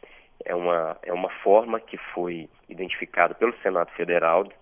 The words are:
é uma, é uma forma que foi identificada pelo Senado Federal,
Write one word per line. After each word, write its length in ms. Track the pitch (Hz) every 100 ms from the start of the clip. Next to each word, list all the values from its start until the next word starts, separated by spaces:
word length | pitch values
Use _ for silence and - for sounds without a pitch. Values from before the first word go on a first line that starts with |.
| - - _ _
é 100 | -
uma, 440 | 90 87 85 80 -
é 100 | -
uma 180 | 90 92 -
forma 360 | 98 104 117 113
que 180 | - - -
foi 360 | 87 87 85 78 _ _
identificada 680 | 85 90 - 92 90 85
pelo 200 | - 113 -
Senado 280 | 98 90 85
Federal, 560 | - 85 87 82 87 98 -